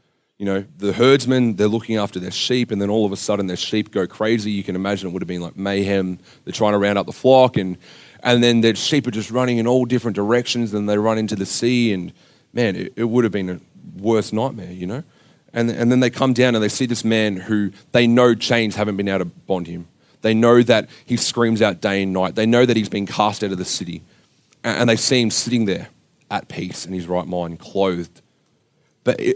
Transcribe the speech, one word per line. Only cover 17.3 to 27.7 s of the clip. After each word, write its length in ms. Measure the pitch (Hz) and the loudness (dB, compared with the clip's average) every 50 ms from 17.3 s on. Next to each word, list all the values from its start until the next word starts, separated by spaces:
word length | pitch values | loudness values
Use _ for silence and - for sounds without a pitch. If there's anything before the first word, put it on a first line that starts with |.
| 101 | -2
who 360 | 92 92 - 110 104 104 95 95 - - _ | -4 -4 -4 -2 -2 -2 -2 -6 -8 -8 _
they 160 | - 120 120 | 0 2 4
know 300 | 117 117 123 123 123 117 | 4 6 6 6 6 4
chains 400 | 113 - - 123 117 113 107 98 | 2 0 0 0 2 0 0 -2
haven't 200 | - 107 104 101 | -2 -2 -2 -2
been 120 | 95 101 101 | -2 -2 -2
able 100 | 98 95 | -2 -2
to 60 | 90 | -4
bond 420 | 87 - - - - 98 90 87 | -6 -8 -12 -8 -6 -4 -4 -4
him. 220 | 82 85 85 87 - _ _ _ _ _ _ - | -6 -10 -12 -14 -16 _ _ _ _ _ _ 0
They 100 | 113 110 | 0 2
know 300 | 110 113 120 120 120 120 | 4 6 6 8 8 6
that 260 | 117 120 107 - - - - _ | 6 4 2 2 -2 -8 -20 _
he 120 | - 123 | -4 -4
screams 440 | 113 - - - 117 117 113 113 107 | -2 -2 -2 -2 0 0 2 2 2
out 200 | 110 104 92 87 | 2 2 2 0
day 240 | - 104 98 98 98 | -2 -2 0 0 0
and 80 | 95 92 | 0 0
night. 240 | 92 92 92 - | 0 -2 -2 0
They 100 | 104 113 | 0 2
know 180 | 113 117 120 127 | 4 6 6 6
that 120 | 123 117 | 6 4
he's 120 | 110 107 101 | 2 0 -2
been 160 | - 104 101 | -4 -4 -4
cast 380 | 95 - - 104 104 101 - - | -4 0 0 0 0 0 -2 -4
out 80 | 101 | -4
of 80 | 95 90 | -4 -4
the 60 | 92 | -6
city. 400 | - - - 92 85 85 82 - - _ _ _ _ _ _ _ _ _ _ - | -6 -6 -8 -8 -10 -12 -12 -14 -20 _ _ _ _ _ _ _ _ _ _ -6
A-, 60 | 117 | -4
and 200 | 107 - 120 120 | -2 2 2 2
they 60 | 113 | 2
see 260 | 113 - - 139 127 | 2 2 2 2 2
him 120 | 117 110 107 | 2 2 0
sitting 320 | - - 117 120 120 113 | -2 -2 -2 0 0 0
there 240 | 98 92 87 87 - _ _ _ _ _ _ _ - | 0 -2 -4 -6 -12 _ _ _ _ _ _ _ -8
at 160 | 104 101 - | -8 -8 -8
peace 400 | - - - 82 90 - - - | -8 -10 -10 -8 -8 -8 -10 -10
in 60 | 87 95 | -8 -8
his 160 | 92 87 82 | -8 -6 -4
right 180 | 90 90 85 | -4 -4 -4
mind, 320 | - 90 90 85 85 85 82 | -4 -4 -6 -6 -6 -8 -12
clothed. 640 | - - | -14 -8